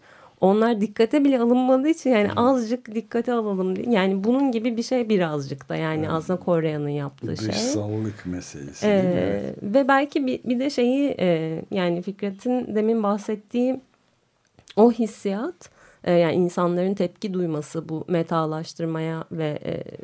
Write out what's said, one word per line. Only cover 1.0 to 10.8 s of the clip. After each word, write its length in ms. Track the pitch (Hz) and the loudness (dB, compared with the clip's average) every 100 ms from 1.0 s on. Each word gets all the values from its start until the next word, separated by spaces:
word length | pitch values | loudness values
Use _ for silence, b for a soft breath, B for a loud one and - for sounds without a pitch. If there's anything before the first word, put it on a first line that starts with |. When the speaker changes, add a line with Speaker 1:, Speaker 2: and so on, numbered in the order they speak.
| 226 294 | 2 4
Speaker 1:
bile 160 | 285 262 | 4 4
alınmadığı 480 | 233 247 254 262 285 | 4 4 4 4 4
için 220 | 320 262 | 0 2
yani 100 | 226 202 | 4 4
Speaker 2:
Evet. 60 | - | 2
Speaker 1:
azıcık 580 | 240 262 220 240 240 | 4 4 0 -4 -4
dikkate 380 | 214 208 233 240 | -8 -4 -4 0
alalım 440 | 240 214 190 185 190 | 0 0 0 0 -2
diye. 140 | 240 | 0
Yani 340 | 220 190 196 | 2 2 2
bunun 280 | 202 254 277 | 2 2 2
gibi 240 | 233 233 226 | 0 -2 -2
bir 60 | |
şey 260 | 233 254 226 | -2 -2 2
birazcık 600 | 208 165 151 135 139 - | 2 2 -2 -4 -8 -6
da 80 | 160 | -4
yani 220 | 160 156 | -2 -2
Speaker 2:
Evet. 100 | 156 | -2
Speaker 1:
aslında 300 | 160 156 180 | -2 -2 -4
Kore'nin 480 | - 170 160 151 147 | 0 2 2 -2 -4
yaptığı 480 | 147 143 - 170 160 | -4 -6 -8 -8 -4
şey. 120 | 110 | -2
Speaker 2:
Dışsallık 800 | - 233 175 104 107 107 107 90 | -2 0 -2 -2 -2 -4 -6 -8
meselesi 600 | 90 - 76 71 - 208 | -8 -8 -14 -14 -4 0
Speaker 1:
Ee, 40 | |
Speaker 2:
değil 140 | 202 | 2
mi? 160 | 185 180 | 2 0
Evet. 340 | - - 202 - | 0 -2 -4 -8
Speaker 1:
ve 260 | 202 240 262 | 0 0 4
belki 380 | 277 285 320 262 | 2 2 -2 -2
bir, 140 | 247 | -4
bir 160 | - 247 | -4 -2
de 100 | 269 | -2
şeyi, 440 | 277 | 0